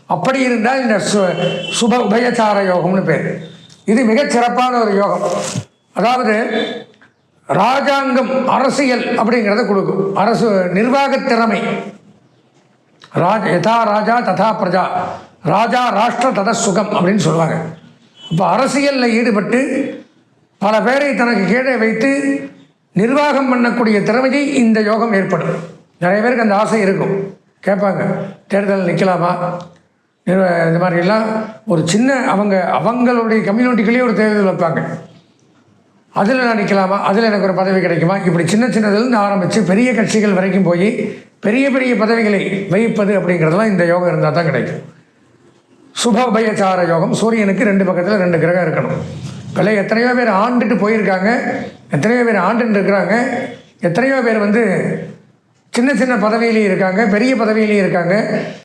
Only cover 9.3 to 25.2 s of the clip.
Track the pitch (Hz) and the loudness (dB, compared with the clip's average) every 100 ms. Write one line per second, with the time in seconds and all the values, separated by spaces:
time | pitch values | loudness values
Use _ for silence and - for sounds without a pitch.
9.3 | 240 208 208 196 196 160 - - - 214 | 0 0 0 0 0 0 -2 -2 0 0
10.3 | 196 220 196 180 180 247 277 277 254 269 | 2 2 0 0 0 0 0 0 -2 0
11.3 | 226 226 190 - 196 - - - - _ | 0 0 -2 -4 -6 -10 -18 -20 -20 _
12.3 | _ _ _ _ _ _ _ - 156 175 | _ _ _ _ _ _ _ -8 -2 0
13.3 | 220 185 175 208 233 214 208 214 240 190 | 0 0 0 2 2 2 0 0 0 0
14.3 | 180 220 208 185 180 135 - - - - | 0 0 0 -2 0 -2 -4 -6 -10 -18
15.3 | _ - 185 233 247 247 196 233 - 254 | _ -2 0 2 0 0 0 0 0 -2
16.3 | 208 196 220 - 190 196 - 175 208 160 | 0 -2 -2 0 0 -2 0 0 2 0
17.3 | 160 160 - - - - - _ _ - | 0 0 -2 -8 -14 -20 -20 _ _ -6
18.3 | 165 180 202 262 285 285 269 240 220 247 | -2 0 2 0 0 0 2 2 2 2
19.3 | 208 185 240 285 - - - - _ _ | 0 0 0 0 -2 -4 -8 -18 _ _
20.3 | _ _ _ 202 220 202 277 285 233 240 | _ _ _ 0 2 2 0 0 0 0
21.3 | 214 180 240 269 240 220 220 277 277 277 | 0 0 0 0 0 0 0 0 0 -2
22.3 | - - - - _ _ 170 233 285 294 | -4 -8 -18 -20 _ _ -2 2 2 2
23.3 | 269 262 247 240 226 220 208 202 233 262 | 0 0 0 0 0 2 2 2 0 2
24.3 | 285 277 269 226 220 208 220 233 196 | 0 0 2 2 2 2 0 0 0